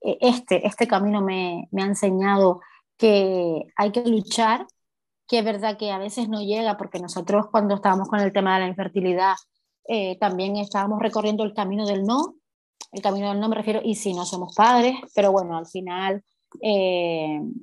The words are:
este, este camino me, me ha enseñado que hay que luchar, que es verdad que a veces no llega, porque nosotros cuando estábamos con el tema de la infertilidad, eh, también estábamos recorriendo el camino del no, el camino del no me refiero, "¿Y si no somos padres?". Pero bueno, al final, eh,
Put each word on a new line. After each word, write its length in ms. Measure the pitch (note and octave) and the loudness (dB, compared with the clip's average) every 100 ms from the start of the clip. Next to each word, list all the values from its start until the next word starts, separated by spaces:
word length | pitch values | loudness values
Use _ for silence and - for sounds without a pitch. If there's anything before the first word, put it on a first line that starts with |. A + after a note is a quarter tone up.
este, 640 | - C4 B3 B3 - F#3 G#3 | -4 0 2 0 0 0 0
este 200 | - A#3 | -2 0
camino 360 | G3 G3+ G#3 | 0 0 0
me, 440 | G3 F#3+ F3+ E3+ - | 0 -2 -4 -6 -6
me 120 | G3 | -4
ha 40 | G3 | -2
enseñado 760 | G3+ G3+ F#3 G3 G3+ F#3+ F3+ - _ _ - | 0 0 2 2 4 4 2 -6 _ _ 2
que 640 | A3+ G3+ F#3+ F#3 F3 D#3 - - | 4 4 4 0 0 -2 -6 -2
hay 140 | G#3 | -2
que 140 | G#3+ | 0
luchar, 640 | A#3+ A3 G3 - A3 A#3 - _ _ _ _ _ - | 2 0 0 0 2 0 -4 _ _ _ _ _ -2
que 120 | A#3 | 0
es 60 | |
verdad 340 | G#3+ G#3 G#3+ G#3 | 0 -2 -4 -4
que 120 | G#3 | -6
a 80 | F#3+ | -6
veces 300 | G3+ G#3 A3+ | -6 -6 -4
no 140 | A3 | -4
llega, 340 | G3+ G#3+ A3+ G#3 | -2 -2 -2 -4
porque 240 | G3 F3+ | -6 -8
nosotros 460 | F3 - E3+ G3+ G#3 | -8 -8 0 0 2
cuando 240 | A3+ G#3 G3+ | 2 2 2
estábamos 320 | G3+ F#3+ F#3+ | 2 2 0
con 120 | G#3 | 0
el 120 | G3+ | 0
tema 220 | G3+ F#3+ | 2 2
de 60 | F#3+ | 2
la 80 | F#3 | 0
infertilidad, 680 | F#3 F#3+ F#3 F#3 F3+ F#3+ F#3+ - _ _ _ - | -4 -6 -2 0 2 2 0 -6 _ _ _ -6
eh, 300 | A3 F#3+ F3+ | -4 -2 -2
también 380 | G#3 F#3 F#3+ G3+ | -2 0 -2 -4
estábamos 440 | G3+ G3+ G3+ G#3+ | -4 -2 -2 0
recorriendo 420 | G#3+ A3 G#3+ G#3+ | -2 0 -2 0
el 120 | G#3+ | -2
camino 320 | G#3+ F#3+ G3+ G#3 | -4 -4 -2 -2
del 180 | G3 | -2
no, 300 | G3 B3+ D#4+ - _ _ _ - - | 0 0 -2 -6 _ _ _ -20 -18
el 80 | G3 | -4
camino 300 | G3+ G3 G3+ | -2 -2 -2
del 100 | G3+ | -2
no 80 | A3 | -2
me 80 | G#3+ | -2
refiero, 240 | G#3+ G#3+ | -2 -2
"¿Y 120 | A3+ | -2
si 180 | G#3 G3+ | -2 -2
no 140 | F3+ F3+ | -4 -6
somos 280 | F#3 F3 | -6 -6
padres?". 420 | - A3 B3 A#3+ C4 - | 4 6 6 4 0 -4
Pero 180 | - G3+ | 2 4
bueno, 240 | G3 F3 E3 | 4 0 -6
al 100 | E3 | -8
final, 560 | F#3+ F#3 F3+ F#3+ G3+ - _ _ - | -10 -8 -4 -2 -2 -6 _ _ -8
eh, 800 | A3 G3+ F#3+ F3+ E3+ E3 D#3 D3+ D3 - | 0 2 2 2 0 -2 -2 -4 -6 -10